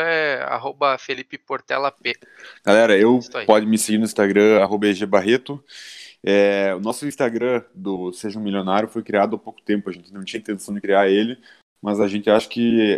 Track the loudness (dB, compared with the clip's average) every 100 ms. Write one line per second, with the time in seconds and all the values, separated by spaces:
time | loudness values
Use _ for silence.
0 | -2 -2 -2 -4 -4 -6 -8 -2 -2 -2
1 | -6 -10 -12 -18 -10 -10 -6 -4 -4 -6
2 | -8 -8 -12 -20 -20 -6 2 4 6 6
3 | 6 4 0 -4 2 4 4 0 0 -2
4 | -2 0 0 4 4 4 2 0 0 0
5 | 0 0 2 0 -2 -14 _ -20 -20 -20
6 | -20 -8 0 4 4 2 0 -2 -6 -6
7 | -8 -4 -4 -2 -2 -4 -6 -12 -8 -6
8 | -8 -10 -10 -8 -6 -4 -2 -2 -2 -6
9 | -4 0 0 -2 -10 -12 -4 -4 -4 -12
10 | -16 -18 -14 -12 -8 -10 -8 -8 0 2
11 | 4 2 0 -6 _ _ _ _ -6 -2
12 | -2 -2 2 2 0 -2 0 2 2